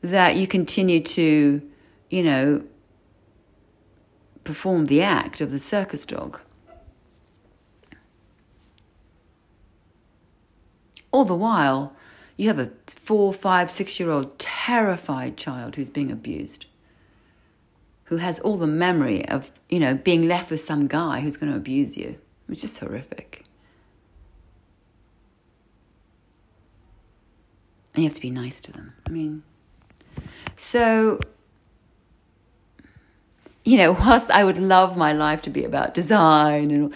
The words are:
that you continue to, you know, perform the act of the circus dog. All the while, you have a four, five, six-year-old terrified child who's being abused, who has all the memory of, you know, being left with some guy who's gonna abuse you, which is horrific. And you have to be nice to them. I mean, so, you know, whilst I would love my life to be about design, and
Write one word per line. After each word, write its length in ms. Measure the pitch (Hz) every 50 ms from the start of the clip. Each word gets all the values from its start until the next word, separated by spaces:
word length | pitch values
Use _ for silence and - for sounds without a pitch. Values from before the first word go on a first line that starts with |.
that 360 | - 175 185 196 180 165 -
you 100 | 180 190
continue 540 | 185 - 185 165 - - 208 190 185 170 160
to, 600 | 156 - - 180 165 156 151 151 147 143 143 147 143 - - _ _ _ _ _ _ _
you 140 | - 185 175
know, 400 | 156 139 135 - 147 147 - - - _ _ _ _ _ _ _ _ _ _ _ _ _ _ _ _ _ _ _ _ _ _ _ _ _ _ _ _ _ _ _ _ _ - _
perform 400 | - 151 - - 190 185 170 156
the 160 | 139 143 151
act 400 | 185 202 165 117 - - - -
of 100 | 151 139
the 80 | 135 139
circus 460 | - - 214 202 190 196 - 147 -
dog. 340 | - - - - - - - - _ _ _ _ _ - - _ - _ _ _ _ _ _ _ _ _ _ _ _ _ _ _ _ _ _ _ _ - _ _ _ _ _ _ _ _ _ _ _ _ _ _ _ _ _ _ _ _ _ _ _ _ _ _ _ _ _ _ _ _ _ _ _ _ _ _ _ _ _ _ _ _ _ _ _ _ _ _ _ _ _ _ _ _ _ _ _ _ - _ _
All 140 | - 269 269
the 100 | 190 180
while, 580 | 175 208 226 220 175 147 139 135 135 143 143 - - - - - - - - _
you 100 | - 202
have 100 | 220 214
a 140 | 139 123 - - - _
four, 460 | - - - - - 220 208 202 196 196
five, 360 | - - 196 185 180 175 175
six-year-old 680 | - - 190 190 - - 180 165 156 143 135 135 - -
terrified 1000 | - - - - - - 247 233 214 196 180 165 - - 139 131 127 - -
child 380 | - - 143 131 127 120 117 -
who's 140 | 147 135 -
being 200 | - 147 143 131
abused, 560 | 123 113 - - - - - - - - - _ _ _ _ _ _ _ _ _ _ _ _ _ _ _ _ _ _ _ _ _ _ _ _ _ _ _ _
who 120 | _ 170
has 220 | 165 170 180 165 -
all 180 | - 220 214
the 80 | 180 165
memory 640 | 151 151 160 175 180 175 160 135 123 101 95 -
of, 240 | - - 135 - - - _ _ _
you 100 | 170 180
know, 140 | 151 127 131
being 340 | 135 - 185 175 165 165
left 220 | 165 175 175 175 -
with 120 | 160 156
some 260 | - - 156 147 143
guy 320 | 135 - 156 170 156 139 120
who's 180 | 139 151 139
gonna 180 | - 151 147 135
abuse 420 | 107 - 131 131 139 139 110 -
you, 200 | - - 62 - - _ _ _ _ _
which 160 | - - - -
is 160 | 220 - -
horrific. 640 | - - - 120 139 - - - - _ - - - _ _ _ _ _ _ _ _ _ _ _ _ _ _ - - _ _ _ _ _ _ _ _ _ _ _ _ _ _ _ _ _ _ _ _ _ _ _ _ _ _ _ _ _ _ _ _ _ _ _ _ _ _ _ _ _ _ _ _ _ _ _ _ _ _ _ _ _ _ _ _ _ _ _ _ _ _ _ _ _ _ _ _ _ _ _ _ _ _
And 100 | 151 160
you 60 | 151
have 60 | 147
to 60 | -
be 100 | - 127
nice 280 | 127 127 120 127 127 -
to 100 | - -
them. 240 | - - - - - _ _
I 60 | -
mean, 320 | 165 160 156 151 156 156 - _ _ _ _ _ _ _ _ _ _ _ _ _ - - - - - - - - -
so, 640 | - - - - 240 233 226 226 220 220 220 - - - - _ _ _ _ _ _ _ _ _ _ _ _ _ _ _ _ _ _ _ _ _ _ _ _ _ _ _ _ _ _ _ _ _ - _ _ _ _ _ _ _ _ _ - _ _ _
you 140 | 226 254
know, 140 | 214 180 160
whilst 400 | 185 - 190 247 233 - - -
I 120 | - 202 202
would 140 | 190 175
love 400 | 170 190 190 185 185 185 180 180
my 160 | 180 160 151 151
life 300 | 151 151 151 151 151 -
to 80 | 151
be 120 | - - -
about 300 | - - 139 - - -
design, 800 | 175 175 - 220 208 165 160 156 151 151 151 147 147 147 147
and 220 | 147 147 147 294 -